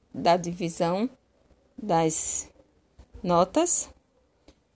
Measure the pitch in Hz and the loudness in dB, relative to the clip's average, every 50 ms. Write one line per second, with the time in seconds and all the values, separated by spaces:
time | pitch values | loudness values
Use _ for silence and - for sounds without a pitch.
0 | _ _ - - - - - 185 170 175 175 175 196 165 170 - 180 170 180 190 | _ _ -8 0 2 4 4 4 2 -4 -6 -6 -6 -4 -2 -2 -2 0 0 -2
1 | 226 254 - _ _ _ _ _ _ _ _ _ _ _ _ - - 208 170 165 | -4 -6 -8 _ _ _ _ _ _ _ _ _ _ _ _ -10 -4 0 0 2
2 | 165 160 160 - - - - - - - _ _ _ _ _ _ _ _ _ - | 2 2 0 0 -2 -2 -4 -6 -8 -10 _ _ _ _ _ _ _ _ _ -20
3 | - _ - - - 180 175 170 185 190 - 302 349 339 - - - - - _ | -20 _ -14 -6 -2 2 2 2 2 2 2 0 2 2 2 0 -2 -4 -12 _
4 | _ _ _ _ _ _ _ _ _ - _ _ _ _ _ | _ _ _ _ _ _ _ _ _ -20 _ _ _ _ _